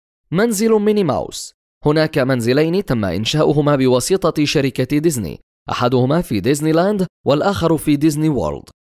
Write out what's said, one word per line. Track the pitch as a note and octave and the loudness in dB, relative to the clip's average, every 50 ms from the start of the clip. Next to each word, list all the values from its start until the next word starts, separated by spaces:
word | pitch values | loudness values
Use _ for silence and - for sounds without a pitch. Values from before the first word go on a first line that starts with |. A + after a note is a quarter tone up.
| _ _ _ _ _ - | _ _ _ _ _ -4
منزل | D3+ F3 A3 A#3+ A3 F#3 A3+ A3+ | -2 0 0 0 0 0 2 2
ميني | A3 G#3+ G3+ G#3+ G#3+ G#3 G3 | 2 2 2 2 2 2 0
ماوس. | D3+ G2+ F2 B1+ - - - - - _ _ _ _ _ _ - | 0 -2 -2 -4 -8 -10 -14 -14 -16 _ _ _ _ _ _ 0
هناك | D3 D3+ D#3 D#3 D3+ - D#3 | 0 2 2 2 0 0 0
منزلين | B2+ B2+ C3+ B2 A2 A#2 B2+ D3 D#3 E3 E3+ G3 G3+ | 0 0 0 0 0 0 2 2 2 0 0 -2 -2
تم | - C3 A2+ G#2 | -2 -2 -2 -2
إنشاؤهما | F#2+ E2 F#2+ A2 - - D3+ D#3 D3+ D3 D3 D3 D3 D3 | -2 -2 -4 -4 -2 0 0 2 2 2 2 2 2 2
بواسطة | C3+ C3 B2+ B2 B2 - - F#3 F#3 - E3 - D#3+ D3 | 2 2 2 2 2 0 0 -2 0 0 0 0 0 -2
شركة | C#3 - D#3 C3+ C3+ - - B2+ - D3 D3+ | 0 0 0 0 0 -2 -2 -4 -2 0 0
ديزني، | D3+ F3 D3+ B2 G2 D2+ A1+ - _ _ _ _ - - | 0 0 -2 -2 -6 -8 -10 -12 _ _ _ _ -10 -8
أحدهما | - - B2 B2 C3 B2 B2 B2+ D3 E3+ | -4 -2 0 0 2 2 2 2 0 0
في | F3 - B2 G2+ | -2 -2 -4 -2
ديزني | F2 A#2+ D3+ C#3+ D3+ D#3 | 0 0 -2 0 0 0
لاند | D#3+ E3 F3 G3+ G#3+ G3 F#3 - _ _ - | 2 2 2 0 0 -2 -4 -4 _ _ -2
والآخر | - C#3 - - G3 G3+ - E3 E3 D#3+ | 0 0 0 0 -2 -2 0 0 0 0
في | D3+ - D#3 D3 | 0 0 0 0
ديزني | C#3 D3 D#3+ D3 D3+ D#3 D#3+ | 2 2 0 0 2 0 0
وورلد، | D3 A#2 E2+ D2 D2 A#1+ - - _ _ _ | 0 0 -2 -4 -6 -8 -12 -18 _ _ _